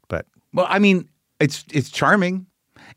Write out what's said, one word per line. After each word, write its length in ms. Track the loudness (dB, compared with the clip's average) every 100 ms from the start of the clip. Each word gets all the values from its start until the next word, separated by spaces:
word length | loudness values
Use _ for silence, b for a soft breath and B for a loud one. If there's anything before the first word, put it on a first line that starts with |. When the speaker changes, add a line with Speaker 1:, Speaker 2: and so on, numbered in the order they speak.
| -10
Speaker 1:
but 180 | -10 -10 _ _
Speaker 2:
Well, 120 | -4 0
I 100 | 2
mean, 300 | 2 2 -2 _ _ -2
it's, 240 | -2 -2 -8
it's 180 | -6 -4
charming. 560 | -2 2 2 0 -4 -10 _ _ B B